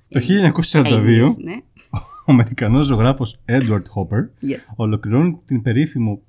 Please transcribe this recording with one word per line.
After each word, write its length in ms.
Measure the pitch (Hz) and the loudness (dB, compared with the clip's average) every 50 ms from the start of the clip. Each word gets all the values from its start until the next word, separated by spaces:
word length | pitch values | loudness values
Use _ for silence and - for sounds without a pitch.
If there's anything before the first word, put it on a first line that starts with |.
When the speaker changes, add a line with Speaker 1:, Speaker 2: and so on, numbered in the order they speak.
| _ _ | _ _
Speaker 1:
Είναι 120 | - 131 | -4 -4
Speaker 2:
χίλια 160 | - - 196 | 0 0 2
εννιακόσια 480 | 202 185 151 - 170 160 - - 151 127 | 4 4 2 2 2 0 2 2 2 2
σαράντα 180 | 147 117 107 156 | 2 2 2 4
δύο, 200 | 165 - 131 123 | 4 4 4 4
Speaker 1:
Aliens, 160 | 151 226 - - | 2 2 -2 -6
ναι. 120 | 165 202 254 - _ _ _ _ - - - - - - - - | -12 -14 -14 -16 _ _ _ _ -12 -12 -12 -12 -14 -20 -6 2
Speaker 2:
ο 60 | 160 | 4
Αμερικανός 540 | 135 117 107 113 120 - 117 104 117 143 147 | 4 4 4 2 -2 -4 -2 0 2 2 2
ζωγράφος 520 | 139 123 104 113 131 135 - 120 - - - - - | 2 2 2 2 0 0 -2 -4 -8 -8 -10 -6 -2
Edward 340 | 120 139 123 113 107 95 - - - | -2 -2 0 0 -2 -4 -4 -6 -10
Hopper 280 | 104 90 - 104 123 | -8 -6 -4 -4 -4
Speaker 1:
Yes. 520 | 214 - _ - - 135 131 - - - 110 | -4 -6 _ -10 -8 -8 -8 -8 -10 -12 -8
Speaker 2:
ολοκληρώνει 600 | - 113 110 110 107 - 104 113 139 170 180 151 - _ | -6 -4 -2 -4 -4 -4 -2 0 0 0 0 -2 -6 _
την 160 | - 135 117 | -6 -6 -4
περίφημο... 580 | 110 123 107 131 160 165 - 120 113 107 101 - _ | -2 -2 -2 -2 -2 -2 -4 -4 -4 -4 -6 -8 _